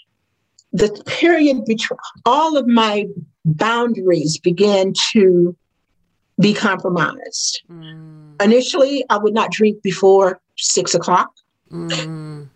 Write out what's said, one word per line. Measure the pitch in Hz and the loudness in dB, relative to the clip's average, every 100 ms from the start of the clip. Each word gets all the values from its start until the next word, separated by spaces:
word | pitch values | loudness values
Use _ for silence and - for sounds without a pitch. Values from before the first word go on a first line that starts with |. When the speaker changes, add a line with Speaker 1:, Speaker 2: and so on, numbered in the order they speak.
| _ _ _ _ _ _ _ | _ _ _ _ _ _ _
Speaker 1:
the | - 208 208 - | -2 -2 -2 -10
period | - 339 339 294 254 220 | -2 2 4 2 0 -2
between | 226 - - - - | -4 -6 -10 -14 -4
all | 233 277 320 302 | 0 2 2 0
of | 240 | 2
my | 233 220 208 202 202 - _ | 2 2 -2 -6 -10 -18 _
boundaries | 160 151 214 233 240 208 185 165 147 156 | -4 0 0 0 -2 -2 0 0 -2 -4
began | 180 175 208 202 190 185 - | -2 0 2 2 0 -2 -2
to | 233 190 175 175 175 _ _ _ _ _ _ _ - | 2 4 4 2 -2 _ _ _ _ _ _ _ 0
be | 196 | 0
compromised. | 208 214 180 185 175 151 - - - - - - | 2 -2 -4 -4 -2 -4 -6 -12 -8 -6 -8 -14
Speaker 2:
Mm. | 170 160 160 156 - - - | -20 -20 -20 -20 -20 -14 -2
Speaker 1:
Initially, | 202 240 254 359 269 285 - | 4 4 4 2 2 0 -2
I | 208 | 0
would | 214 | 0
not | 220 190 | 0 -2
drink | 180 214 208 | 2 0 0
before | 196 175 190 196 190 185 _ - | -6 2 4 6 4 -2 _ -8
six | - - 170 | -4 -2 -2
o'clock. | 175 170 180 - _ _ _ _ | -2 0 0 0 _ _ _ _
Speaker 2:
Mm. | 170 170 160 156 160 156 151 143 | -12 -8 -8 -8 -12 -14 -16 -18